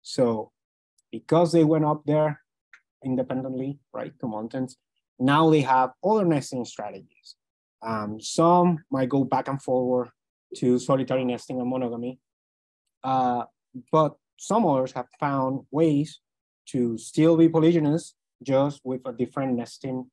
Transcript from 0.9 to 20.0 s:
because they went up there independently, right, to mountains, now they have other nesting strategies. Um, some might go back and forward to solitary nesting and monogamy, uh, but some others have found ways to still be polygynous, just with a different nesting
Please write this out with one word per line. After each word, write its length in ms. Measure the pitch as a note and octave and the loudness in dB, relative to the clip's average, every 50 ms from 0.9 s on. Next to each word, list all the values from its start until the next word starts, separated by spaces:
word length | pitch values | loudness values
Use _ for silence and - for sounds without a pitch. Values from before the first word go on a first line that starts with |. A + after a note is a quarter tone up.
| _ _ _ _ | _ _ _ _
because 400 | - A2+ _ - D#3+ E3 F3 D#3+ | -16 -16 _ 0 2 2 4 4
they 140 | D#3 E3+ D#3 | 6 4 6
went 200 | D3+ D#3+ D#3 D#3 | 6 4 2 2
up 180 | D3 D#3 D3+ _ | 0 -2 -2 _
there 360 | C#3+ D3+ D3+ D3+ D3+ C#3+ - _ _ _ _ _ _ - _ _ _ _ _ - | 0 0 2 2 0 -4 -8 _ _ _ _ _ _ -20 _ _ _ _ _ -6
independently, 760 | C3 B2+ B2+ B2+ B2+ C3 C3 C3 C3+ B2+ B2+ C3 C3+ C#3+ - _ _ - | -4 -2 -2 -2 -4 -4 -6 -6 -6 -8 -6 -6 -8 -8 -12 _ _ -12
right, 240 | A#2 A#2+ - - _ | -12 -12 -12 -12 _
to 80 | - | -8
mountains, 500 | A#2+ G#2+ G#2+ A2 A#2 - C3+ C3 B2+ - _ _ _ _ _ _ _ _ _ | -8 -6 -8 -8 -8 -6 -6 -6 -6 -8 _ _ _ _ _ _ _ _ _
now 300 | B2+ C3+ C#3+ D#3 D#3+ D#3+ | 2 2 4 4 4 4
they 120 | D#3 D3+ | 4 4
have 300 | C3+ C3 C3 B2+ C3 B2+ - _ - | 4 4 2 2 2 0 -2 _ 0
other 220 | F#3+ A3 A3 G3 | 0 2 2 2
nesting 380 | E3+ D#3 C#3 C3 - C#3 B2+ A#2 | 2 0 0 -2 -4 -8 -8 -8
strategies. 720 | - - - G#2+ G#2 G2+ G2 - _ _ _ _ - - _ _ _ _ _ _ _ _ _ | -8 -10 -12 -12 -12 -12 -16 -20 _ _ _ _ -20 -20 _ _ _ _ _ _ _ _ _
Um, 380 | - A2+ A2 G#2+ G#2 G#2+ G#2+ A2 | -8 -6 -6 -6 -6 -6 -8 -10
some 640 | - - - - E3 E3+ F3 F3+ F3 F3 E3+ D3+ - _ | -10 -6 0 2 4 6 6 6 6 4 2 0 -4 _
might 200 | C3+ C3 C3 B2 | -4 -2 -2 0
go 140 | C#3 C#3 C3 | 0 -2 0
back 260 | A#2+ C3 C3 C3 C3+ | 0 -2 -2 -2 -4
and 120 | C#3 C#3+ | -6 -6
forward 480 | - - B2+ B2+ B2+ B2 B2+ B2 B2 B2 _ _ _ _ _ _ _ _ - | -4 -2 -2 0 0 0 0 -2 -2 -6 _ _ _ _ _ _ _ _ -8
to 220 | - - B2+ B2 B2 | -2 0 2 2 2
solitary 460 | B2 - C#3 C3+ C3 A#2 C3 C3 B2+ | 2 0 0 0 0 -2 -2 -2 -2
nesting 340 | B2 B2 A#2+ - - C3 B2+ | -2 -4 -6 -8 -8 -6 -6
and 100 | B2 B2 | -4 -4
monogamy, 500 | B2+ C3 B2+ A#2 A#2 A#2 A#2+ B2 - _ _ _ _ _ _ _ _ _ _ _ _ _ _ _ _ _ - | -4 -4 -4 -6 -6 -8 -8 -10 -10 _ _ _ _ _ _ _ _ _ _ _ _ _ _ _ _ _ -4
uh, 400 | C3 C3 C3 B2+ B2 B2 A#2+ A#2 _ _ _ _ _ _ B2+ - _ | -2 0 0 0 0 -2 -4 -6 _ _ _ _ _ _ -18 -6 _
but 240 | - D#3 D#3 C#3+ D3+ _ _ _ _ | 2 2 2 2 -2 _ _ _ _
some 280 | _ - - F#3+ A#3 A3+ | _ -6 -2 0 2 2
others 280 | E3 C#3 C3 C3 B2+ - | 2 2 0 -2 -4 -6
have 140 | C3 B2 _ _ _ | -10 -10 _ _ _
found 460 | D3+ C#3+ C#3 C3+ C3 C3 C3 C3+ - _ | -4 -2 -2 -2 -2 -2 -4 -6 -10 _
ways 500 | - D3 E3 D#3+ D3 C#3+ D#3 D#3+ - _ _ _ _ _ _ _ _ _ _ | 0 0 2 2 2 0 -2 -4 -8 _ _ _ _ _ _ _ _ _ _
to 300 | - - C3 B2 A#2+ A2+ | -6 -2 -2 -2 -2 -4
still 380 | A2+ - - - - D#3 E3 E3+ | -6 -10 -6 0 2 4 4 6
be 140 | D#3+ E3 D#3+ | 6 4 4
polygynous, 640 | D#3+ E3 D#3 E3 F3 E3 D3+ C#3+ D3+ E3+ - - _ _ _ _ _ _ | 4 4 4 4 4 4 2 2 0 -2 -4 -8 _ _ _ _ _ _
just 380 | A#2+ C3+ C3+ C3+ C#3 C#3+ C#3 - _ | -4 0 0 2 2 0 -4 -8 _
with 160 | B2+ C3 B2+ _ | -8 -8 -8 _
a 60 | C3 | -12
different 440 | A#2 A#2+ B2 - _ C#3+ C3+ C3 B2 | -6 -6 -6 -4 _ -6 -4 -2 -4
nesting 520 | A#2+ A#2 - - - - C3+ B2+ B2+ | -4 -6 -10 -14 -12 -10 -8 -8 -8